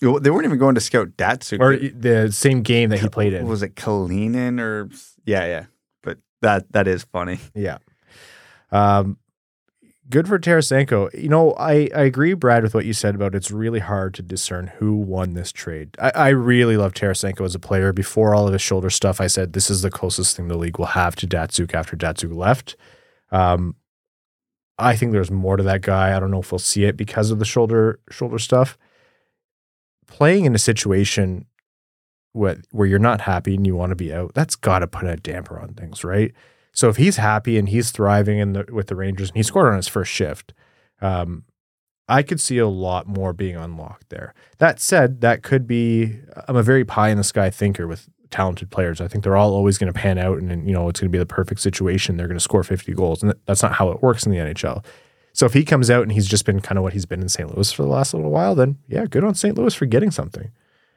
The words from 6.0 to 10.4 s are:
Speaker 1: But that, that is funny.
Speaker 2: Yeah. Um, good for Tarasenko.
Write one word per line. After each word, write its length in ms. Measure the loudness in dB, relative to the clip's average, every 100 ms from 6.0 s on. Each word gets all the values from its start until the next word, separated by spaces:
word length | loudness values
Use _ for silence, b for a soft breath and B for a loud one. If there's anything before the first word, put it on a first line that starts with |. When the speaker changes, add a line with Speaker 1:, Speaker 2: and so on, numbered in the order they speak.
Speaker 1:
But 160 | -12 -12 _ _
that, 300 | 0 0 0
that 160 | 0 0
is 160 | 0 -4
funny. 340 | -6 -6 -6 -10 -8
Speaker 2:
Yeah. 240 | -8 -8 _ b b b b b b b _
Um, 460 | 2 4 4 2 -4 _ _ _ _ _ _ _ _ -2
good 180 | 0 2
for 120 |
Tarasenko. 760 | 0